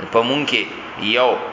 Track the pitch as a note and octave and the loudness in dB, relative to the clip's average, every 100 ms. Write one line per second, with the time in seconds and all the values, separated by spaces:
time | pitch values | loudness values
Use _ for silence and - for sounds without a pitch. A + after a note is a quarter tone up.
0 | F#2+ A2+ A#2+ C#3 C#3+ A#2 F#2+ - - - | 0 2 2 0 0 -2 -2 -8 -14 -6
1 | G#2 A#2 B2 G2 - | 0 2 4 2 -4